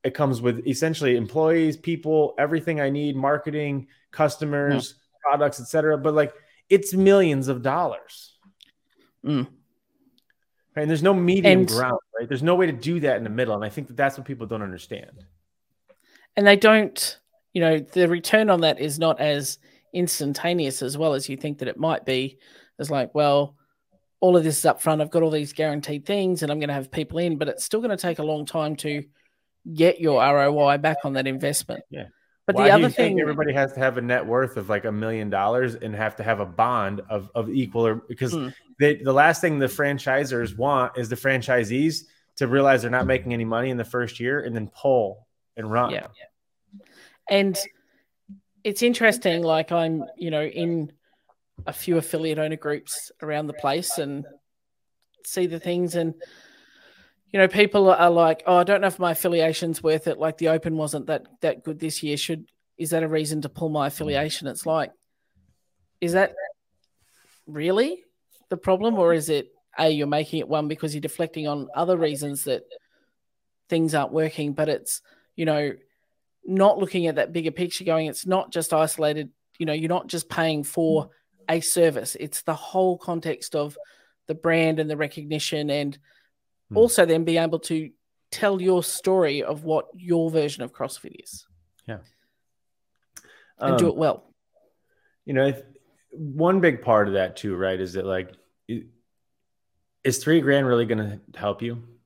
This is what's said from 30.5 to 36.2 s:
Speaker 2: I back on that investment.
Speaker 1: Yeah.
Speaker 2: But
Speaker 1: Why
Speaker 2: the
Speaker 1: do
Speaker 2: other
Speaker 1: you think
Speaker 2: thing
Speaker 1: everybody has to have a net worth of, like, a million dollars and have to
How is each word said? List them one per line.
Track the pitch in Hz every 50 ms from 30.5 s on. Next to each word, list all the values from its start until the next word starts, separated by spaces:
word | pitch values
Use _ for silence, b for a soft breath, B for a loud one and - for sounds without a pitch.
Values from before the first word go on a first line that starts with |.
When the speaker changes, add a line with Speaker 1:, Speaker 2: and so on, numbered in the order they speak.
| 147 147
Speaker 2:
I | 143 139 143
back | 143 147 156 156 147 -
on | 143 135
that | 135 131
investment. | 135 131 135 139 143 147 - - - - - - _
Speaker 1:
Yeah. | 147 - - - _ _ _ _ _ _ _
Speaker 2:
But | - 190
Speaker 1:
Why | - -
Speaker 2:
the | -
Speaker 1:
do | 196
Speaker 2:
other | 220 233
Speaker 1:
you | 247
think | - - - - 190
Speaker 2:
thing | 180
Speaker 1:
everybody | 151 151 147 147 151 147 131
has | 139 135 135 -
to | 131
have | 131 131 120
a | 123
net | 120 120 123 123 80
worth | 107 117 127 131 123 -
of, | 117 98 98
like, | 107 101 98
a | 113
million | 104 107 110 110 113 110 107 101
dollars | 101 95 98 107 117 127 127 120 113
and | 117 - 107 107
have | 104 110 107 -
to | -